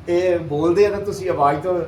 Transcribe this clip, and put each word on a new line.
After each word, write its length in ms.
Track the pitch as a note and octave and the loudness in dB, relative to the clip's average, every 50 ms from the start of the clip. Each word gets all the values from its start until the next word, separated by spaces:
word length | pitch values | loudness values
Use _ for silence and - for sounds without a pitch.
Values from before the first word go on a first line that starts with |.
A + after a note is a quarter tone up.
| - - | -4 -2
ਇਹ 300 | F3 F3 F3+ F#3 F3 E3+ | 0 0 2 2 0 0
ਬੋਲਦੇ 480 | D#3+ D3 D3 D3 D#3+ F3 F3 G3 G#3 | -2 -4 -4 0 0 2 4 4 4
ਆ 40 | G3+ | 2
ਤਾਂ 100 | G3+ G3+ | 2 -2
ਤੁਸੀਂ 300 | G3 G3+ F#3 - F#3 F3+ | -6 -6 -8 -6 -4 -4
ਆਵਾਜ਼ 320 | D#3+ D3 C#3+ C#3+ D3 D3 | 0 2 2 2 2 0
ਤੋਂ 180 | E3 F#3 F3+ F3 D#3+ | -2 -2 -2 -2 -4